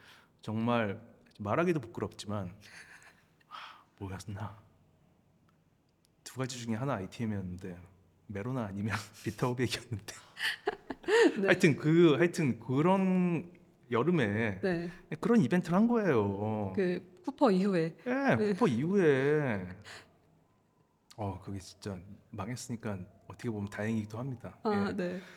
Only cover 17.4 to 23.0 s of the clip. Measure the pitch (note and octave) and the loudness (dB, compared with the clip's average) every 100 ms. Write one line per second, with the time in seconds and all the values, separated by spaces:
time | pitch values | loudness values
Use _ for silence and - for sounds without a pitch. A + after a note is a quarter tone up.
17.4 | C4 F#3 G3+ F3+ E3 D#3+ B3 C4 C#4 C#3 | 4 4 2 2 0 -4 -4 0 2 2
18.4 | G#3+ F#3 A#3 A#2 D#3+ G3+ D#3+ C3 C#3 D3+ | 2 2 2 2 2 4 6 4 4 2
19.4 | C#3 G2+ F2+ F#2 - - - _ _ _ | 0 -2 -6 -12 -18 -20 -20 _ _ _
20.4 | _ _ _ _ _ _ _ - G2+ F2+ | _ _ _ _ _ _ _ -8 -8 -8
21.4 | - G2 - - G#2+ F#2 G2 G2 _ G#2+ | -10 -12 -12 -14 -12 -12 -14 -20 _ -10
22.4 | G2+ B2 - A2+ A2 F#2+ | -8 -10 -10 -8 -6 -8